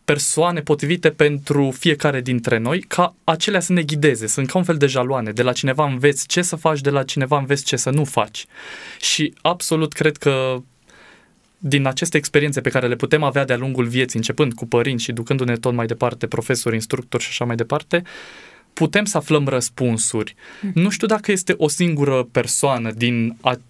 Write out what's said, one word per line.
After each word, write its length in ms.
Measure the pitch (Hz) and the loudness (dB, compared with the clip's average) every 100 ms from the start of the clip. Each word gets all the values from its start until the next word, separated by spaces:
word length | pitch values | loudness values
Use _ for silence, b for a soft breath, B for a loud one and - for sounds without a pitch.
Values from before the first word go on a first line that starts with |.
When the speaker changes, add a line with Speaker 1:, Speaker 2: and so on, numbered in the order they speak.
Speaker 1:
persoane 560 | - 147 - 156 175 170 | -2 0 0 2 2 0
potrivite 500 | 147 147 147 175 160 | 0 0 0 2 2
pentru 600 | 147 147 143 143 143 139 | 4 2 2 0 2 2
fiecare 500 | 131 165 147 151 135 | 2 0 2 0 0
dintre 380 | 123 123 120 117 | -2 -2 0 0
noi, 220 | 117 180 | 0 -2
ca 340 | - - - - | -2 0 0 0
acelea 360 | - 160 - 190 | -2 0 0 0
să 120 | 175 | 2
ne 100 | 180 | 0
ghideze. 440 | 151 151 151 113 110 | 0 2 2 2 -2
Sunt 240 | - 131 | -2 0
ca 80 | 185 | 0
un 60 | |
fel 120 | 180 160 | 0 2
de 100 | 139 | 2
jaloane. 460 | 127 127 135 107 | 2 0 -2 -2
De 100 | 107 | 0
la 100 | 123 | 0
cineva 340 | 123 135 131 147 | 2 0 2 0
înveți 400 | 127 143 143 - | 4 2 2 -2
ce 160 | 180 | -2
să 140 | 175 160 | -2 0
faci, 240 | 160 147 | 0 0
de 100 | 143 | 0
la 120 | 143 | 0
cineva 360 | 131 143 131 147 | 0 -2 0 0
înveți 260 | 135 139 | 0 -2
ce 120 | - 127 | 0 -2
să 140 | - | 0
nu 140 | 147 | 0
faci. 420 | 143 - 104 - - B B B B B | 0 0 -2 -6 -16 B B B B B
Și 340 | - - 151 - | -2 0 -2 -2
absolut 520 | 160 175 - 160 156 | -2 0 0 0 0
cred 240 | - 156 147 | 0 0 0
că 460 | 143 131 131 127 127 _ B B B B B B _ _ | 0 0 0 -4 -8 _ B B B B B B _ _
din 280 | 147 139 135 | 0 2 2
aceste 300 | 131 175 151 | -2 0 0
experiențe 440 | - 147 147 139 | 2 2 2 0
pe 100 | 123 | 0
care 180 | 131 123 | 0 0
le 80 | 123 | 0
putem 260 | - 151 | 2 2
avea 220 | 143 139 | 2 0
de-a 120 | 131 120 | 0 -2
lungul 300 | 131 127 117 | -2 -2 0
vieții, 320 | 127 127 113 | 0 0 -2
începând 340 | 113 - 139 | -2 0 0
cu 140 | 110 117 | -2 0
părinți 380 | 120 127 123 | 0 2 -2
și 80 | - | -4
ducându-ne 440 | 117 113 135 123 117 | -4 -2 0 0 0
tot 180 | 127 | 0
mai 120 | 120 113 | -2 -2
departe, 400 | 117 120 113 110 | -2 -2 -2 -4
profesori, 480 | - 113 123 120 | -2 -2 -2 -2
instructori 480 | 113 107 123 - 120 | -2 -2 -6 -4 -6
și 60 | - | -4
așa 140 | - | -4
mai 120 | 123 117 | -4 -2
departe, 460 | 113 147 - 170 180 B B B B B B | -2 -4 -2 -4 -4 B B B B B B
putem 320 | - 151 202 | -2 0 0
să 120 | 208 160 | 0 -2
aflăm 320 | - 147 139 | 2 2 2
răspunsuri. 840 | 127 - - 127 110 - 110 107 B B B | 0 -2 -2 0 0 0 -2 -4 B B B
Speaker 2:
Mhm. 160 | 202 165 | -2 2
Speaker 1:
Nu 120 | 196 | 2
știu 160 | - 220 | 2 0
dacă 260 | 214 214 | 0 0
este 220 | 196 - - | 0 0 2
o 120 | 151 | 0
singură 540 | - 175 147 143 131 | 2 0 2 2 2
persoană 680 | 120 127 110 - 143 123 113 | 0 -2 0 0 2 0 -2
din 460 | 110 120 120 113 117 | -2 0 2 0 -2
a-, 200 | 131 123 | -2 -2